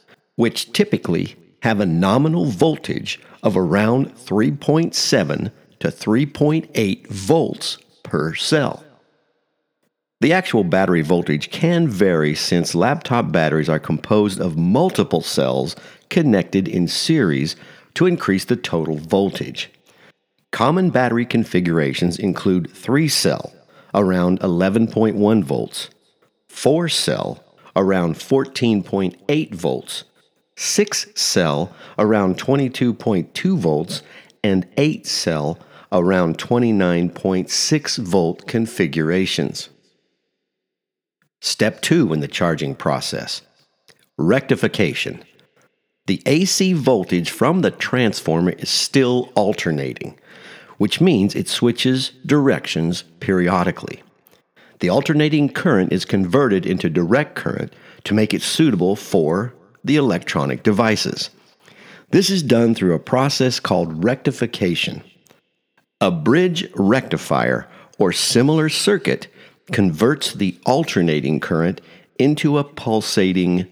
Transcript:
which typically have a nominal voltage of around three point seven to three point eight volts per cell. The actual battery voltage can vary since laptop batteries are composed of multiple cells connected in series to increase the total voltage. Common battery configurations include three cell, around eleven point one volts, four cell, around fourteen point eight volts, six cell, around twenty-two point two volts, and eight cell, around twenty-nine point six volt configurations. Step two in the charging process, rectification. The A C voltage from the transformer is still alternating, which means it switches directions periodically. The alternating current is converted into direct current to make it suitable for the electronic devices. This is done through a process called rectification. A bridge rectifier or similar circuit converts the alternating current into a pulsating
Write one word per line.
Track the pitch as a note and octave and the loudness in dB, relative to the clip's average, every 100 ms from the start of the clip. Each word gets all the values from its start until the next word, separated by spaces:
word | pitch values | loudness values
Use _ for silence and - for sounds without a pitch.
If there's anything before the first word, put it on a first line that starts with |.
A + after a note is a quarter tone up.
| _ _ _ - | _ _ _ -2
which | A#2 - - | 0 0 -4
typically | - G3+ - - E2+ F#2+ - _ _ | -2 0 -2 -2 -4 -4 -10 _ _
have | A#2 G#2+ | 0 2
a | G2 | 2
nominal | E2 F#2+ A2+ D#3 E3+ | 2 2 2 2 0
voltage | D#3 F#2 D#3+ D3+ - - - - - - | -2 0 0 0 -6 -8 -8 -12 -16 -6
of | - F#2+ | -2 0
around | F2+ G2 G#2+ B2 C#3 - | 0 2 2 0 -2 -6
three | - F#2+ B2+ | -4 0 0
point | C#3+ - D3+ E3+ | 0 0 0 0
seven | - - B2 F2 D2 G#2 - _ _ | -2 0 0 0 -2 -6 -10 _ _
to | E2 | -8
three | - - A2 D3 | -4 0 0 0
point | - D3 D#3 - | 0 0 0 -2
eight | - G#2 F#2 - | -2 -2 -2 -8
volts | F#2+ G2 D#3+ - - - - _ _ | -10 0 2 2 -4 -10 -10 _ _
per | - D#2+ D#2+ | -6 -4 -4
cell. | - - D#3 C3 - - _ _ _ _ _ _ _ _ _ _ _ _ _ | -4 -2 0 0 -6 -14 _ _ _ _ _ _ _ _ _ _ _ _ _
The | C3 | 0
actual | F3+ F3+ A#2 | 2 2 0
battery | F2+ F#2 F#2+ F2 | 2 2 2 2
voltage | D2+ F2 E2+ D2+ - | 2 0 2 -2 -4
can | - E3 E3+ E3 | -2 0 2 0
vary | F#2+ G2 E2+ D2+ | 2 2 2 0
since | D2 - F2+ E2 | -2 0 0 0
laptop | E2+ G#2 D3 - A#2+ A2+ | 0 0 0 -2 -2 0
batteries | F#2 D#2 D#2 D#2 | 0 2 0 0
are | D#2 | -2
composed | - D#2 - G#2+ G#2 F#2+ | -2 -4 0 2 2 0
of | F2+ D#2 | -4 -2
multiple | E2+ A2+ F3+ F3+ G2 E2+ | 2 2 2 0 0 -2
cells | - - C2+ C2 C2 - - - _ | -2 -2 0 0 -4 -8 -18 -20 _
connected | - D#3 G2+ F3 G3 - | 0 4 2 2 0 0
in | - E2+ | 0 -2
series | - - D#3+ G2+ C#2 D2+ - - - _ | -2 0 2 2 0 -2 -6 -16 -20 _
to | - | 0
increase | F#3 E3+ - F#2+ | 2 2 0 -2
the | - B2 | 0 -4
total | - E2+ D#2+ D#2 | -2 -4 -2 -6
voltage. | D#2+ G2 G2 - - - - _ _ _ - _ _ _ _ | -2 0 0 -2 -8 -10 -14 _ _ _ -20 _ _ _ _
Common | - A#2 F3 F#3 | 0 2 4 2
battery | C3 B2 A#2 | 2 2 0
configurations | A#2+ A2+ A2 F#2 F2+ E2 C#2+ C#2 F2 E2 | 0 -2 0 0 2 2 0 0 -2 0
include | G2+ F2 G2 F2+ E2 | -2 -2 0 0 -2
three | - - C3+ D#3+ | -8 -2 0 0
cell, | - - C2+ - - _ - - | 0 0 -2 -6 -18 _ -20 -4
around | G2 G2 F#2 F2+ F2+ | 0 2 4 2 2
eleven | F#2 E2+ F#2 G#2+ A2+ | 0 2 2 2 0
point | A2 A2 G2+ | 2 0 2
one | G#2 A2 | 4 4
volts, | - B1+ G#1+ - - _ _ _ _ _ _ | 2 -2 -4 -10 -14 _ _ _ _ _ _
four | - B2 D#3 E3+ | -2 2 2 0
cell, | - - A1 G1+ - _ _ - | -2 -2 -2 -4 -8 _ _ -6
around | - F#2+ F#2+ E2+ D#2+ | 0 2 2 0 -4
fourteen | - C3+ C3+ - A#2+ G#2+ | 0 0 0 -2 0 0
point | F#2 G2 F#2+ - - | 0 -2 -2 -4 -4
eight | C#3+ D#3 | -4 -4
volts, | F2 E2+ B1+ - - - _ _ _ _ | -6 -4 -4 -6 -14 -16 _ _ _ _
six | - - - G#3 - - | -10 -4 0 0 -4 -8
cell, | - - - E2+ D2 F#2 - - - | -6 -2 0 0 -2 -4 -10 -12 -2
around | G#2+ A2 F#2+ F2+ | 2 2 2 0
twenty-two | - C#3 C3 - B2 | 0 0 0 0 -2
point | G#2+ - G2 D#2+ | 0 0 -2 -2
two | - F#3 F#3 | -4 -2 0
volts, | F2 D2+ F2 - - - - _ | 0 0 -2 -10 -14 -20 -20 _
and | G#2+ F#2+ F2+ - | 0 0 0 0
eight | D3 - - | 0 -2 -6
cell, | - - D#2+ D2 E2+ - - - | -4 -2 -2 -2 -6 -12 -20 -2
around | F#2+ F2 F#2 E2+ D#2+ | 0 2 2 2 -2
twenty-nine | - A#2+ A#2+ G#2 F#2 F2 F2 | -2 2 2 2 2 2 0
point | - G2 F#2 F2 | -2 -2 -2 -2
six | - - D#3 D3+ - | -4 0 -2 -2 -6
volt | G2+ F#2+ E2 E2+ - | -2 0 0 -2 -4
configurations. | A#2 A2+ - F2+ E2 D#2 F2+ F#2+ - C#2+ - - _ _ _ _ _ _ _ _ _ _ _ _ _ _ _ _ _ | -4 -2 -2 -2 0 0 0 0 -2 -4 -6 -14 _ _ _ _ _ _ _ _ _ _ _ _ _ _ _ _ _
Step | - - G#2+ - | -8 -2 -2 -2
two | - D#3+ A2+ | 0 2 2
in | D#2+ | -2
the | C#2 | -4
charging | - F2 D#2 D2 | -2 -2 0 -4
process, | C2+ D#2+ C#2 - - - - - _ _ _ _ _ _ - | -4 -4 -2 -4 -8 -8 -12 -14 _ _ _ _ _ _ -2
rectification. | D#2 B2 C#3 D3+ A2+ - F2+ - - - - _ _ _ _ _ _ _ - | 2 2 2 0 0 0 -2 -2 -8 -10 -16 _ _ _ _ _ _ _ -4
The | F#2+ - | -2 2
A | D3 | 2
C | F#3+ - F#3+ | 2 2 2
voltage | F3 C3 A#2+ F2+ F#2 E2 | 2 2 2 2 -2 -2
from | - B2 F#3 | 0 2 2
the | G#2+ | 0
transformer | - - B2+ A#2 - - D#2+ F2+ | -2 -4 0 0 0 -2 0 0
is | - - | -2 -4
still | - - C#3+ B2+ B2 B2 - | -4 0 2 2 0 0 0
alternating, | G2+ G#2 - D2+ C#2 A#1+ - - _ - - - - - | 0 0 -2 -2 -4 -8 -14 -16 _ -20 -20 -20 -20 -4
which | G2+ - | -2 4
means | F3+ C3 F#2+ | 4 6 2
it | - - | 0 -4
switches | - A#2+ A#2 C3 C3 C3 - - | 0 0 2 0 0 -4 -10 0
directions | D3 C#3 F2 - D#2+ E2 F2 - _ | 2 4 0 -2 -2 -2 -2 -8 _
periodically. | - F#2 F2 F#2 F2 E2+ - - - _ _ _ _ _ - _ | -2 0 2 2 0 -4 -10 -14 -18 _ _ _ _ _ -20 _
The | F2 | 0
alternating | G#2 C#3+ D3+ D3+ D3+ D3 | 2 2 2 2 2 0
current | - F#3 A2 F#2 | 0 0 2 2
is | F#2 | 0
converted | - G2+ F#2 F2 C3+ G2 E2+ | -2 -2 2 2 2 0 0
into | F#2 F2 | -2 -2
direct | D#2+ E2+ B2 D3+ - | -2 0 0 0 -6
current | - - - - - - | -8 -6 -8 -12 -20 -16
to | - | -2
make | G#2 G#2+ | 0 0
it | F#2 | -2
suitable | - - D#3+ G2 F2+ G#2 | -2 2 2 2 0 -2
for | - G2 D2+ F2 A#2+ - _ _ | 0 0 2 0 -4 -10 _ _
the | - | -2
electronic | D3 C#3 F2+ - - C#2+ B1+ | 2 2 0 -2 -2 -2 0
devices. | - G2+ A#2 G#2+ - - - - _ _ _ - - - _ | 0 2 2 0 -2 -6 -10 -14 _ _ _ -20 -20 -20 _
This | E3+ G3 | 2 2
is | G3 | 0
done | C#3+ A#2 A#2 | 2 4 4
through | A2+ F#2 | 2 2
a | E2 | 0
process | - B2+ C#3 - B2+ A#2+ | 0 0 0 0 0 -2
called | - F2+ E2+ D#2+ | -2 0 0 -2
rectification. | G2 C3+ - C3 A#2 - F#2 E2+ - - - _ _ _ _ _ _ _ _ _ | 0 0 -2 -2 -6 -2 -2 -2 -4 -8 -16 _ _ _ _ _ _ _ _ _
A | G3+ | 0
bridge | F3 D3+ C#3+ F3+ E3+ - | 0 2 2 2 -2 -6
rectifier | - F#3+ - - D2+ - C2+ B1 A#1+ - - - - | 0 2 2 0 -6 -2 0 0 -2 -6 -18 -20 -2
or | G2 | 0
similar | F2 - A#2+ C3+ D#3+ D#3 | 0 0 2 4 2 0
circuit | - - G3+ - C2 - - - _ - | 0 0 0 0 -4 -6 -20 -20 _ -6
converts | - G2 D#2 A2+ D3+ - | 0 0 2 0 0 -4
the | - G2 - - | -4 -4 -2 -2
alternating | C3 E3 - E2+ D2+ C#2+ D#2 | 0 0 0 2 0 0 -2
current | - E2+ E2 F2 - - _ - | -2 0 0 -2 -10 -20 _ 0
into | C3 D3+ D3+ D3 | 0 2 0 0
a | |
pulsating | C#3+ - - A2 G#2+ - F#2+ F#2 F2+ F2+ F#2 | -2 -6 -2 -2 0 0 2 2 2 0 -2